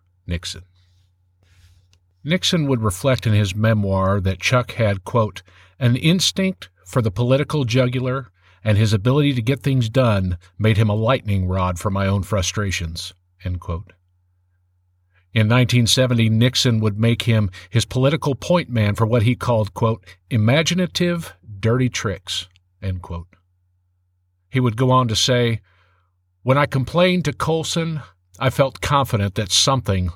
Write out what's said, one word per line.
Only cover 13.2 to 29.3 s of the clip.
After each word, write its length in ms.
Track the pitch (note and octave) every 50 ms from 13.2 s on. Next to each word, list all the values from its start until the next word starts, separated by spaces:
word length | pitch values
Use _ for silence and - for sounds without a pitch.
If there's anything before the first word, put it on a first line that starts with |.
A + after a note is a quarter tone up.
| _ _ _ _ -
end 140 | F#2 F2+ E2+
quote. 340 | - - E2+ F2 - - - _ _ _ _ _ _ _ _ _ _ _ _ _ _ _ _ _ _ _ _ _ _ _ _ _ _ _
In 160 | - A#2 G#2+ G#2+
nineteen 400 | A#2+ B2+ B2 A2+ A#2+ A#2+ A#2 G#2
seventy, 420 | - C3 C3 B2 B2 A2+ A2+ A2
Nixon 480 | A2 A2 A#2+ B2+ B2+ - - B2+ A2+ A2
would 180 | A2 G#2+ G2+
make 260 | G#2 A2+ A#2+ A#2 -
him 280 | - A#2+ A2+ A2 G#2 F#2+ - - - -
his 140 | - A#2 G#2+
political 520 | - - B2+ C3 C#3 D3+ D#3 - D3 C3
point 340 | - - - F3 F3 D#3 -
man 240 | B2 A2+ G#2 G#2 G2+
for 100 | - A2+
what 200 | G#2+ A2+ A#2+ G#2
he 100 | B2 B2
called, 400 | - - B2+ A#2+ A2 G#2+ - -
quote, 320 | - A#2+ A2+ A2+ - _ - - _ _ -
"imaginative, 1040 | C3+ A2 G#2+ A2+ B2+ D#3+ E3 - F3 F#3 F3+ D#3+ - - F3 F3 F3 E3+ D#3+ - - _ _ A#2+ G#2 G2
dirty 300 | A2 A2+ A#2 B2+ B2+ B2
tricks," 600 | - - - G#2+ F2+ - - - - - - - _ _ _ _ _ _
end 220 | G2+ F#2+ F#2 F2+
quote. 320 | - - F2 E2+ E2+ - _ _ _ _ _ _ _ _ _ _ _ _ _ _ _ _ _ _ _ _ _ _ _ _
He 120 | - C3
would 160 | B2 A#2+ G#2+
go 160 | A2+ C3 B2+
on 160 | B2+ B2+ B2+ A2+
to 80 | G#2+
say, 460 | - - - B2 B2 A#2+ A#2 A#2 A2+ - _ _ _ _ _ _ _ _ _ _ _ _ _ _ _ -
"When 120 | A#2+ C3
I 100 | C#3+ C#3+
complained 580 | - - C3+ B2+ - - E3+ F3+ F#3 F3+ F#3 -
to 80 | D3
Colson, 680 | C3+ - - E3 E3 D#3+ D#3 - - E3+ D#3+ E3 D#3+ D3 - - _ _ _ _ - -
I 120 | B2+ C3
felt 300 | - - C#3 C3 - -
confident 540 | - - D3 C#3 C3 - - G#2 G2+ G2+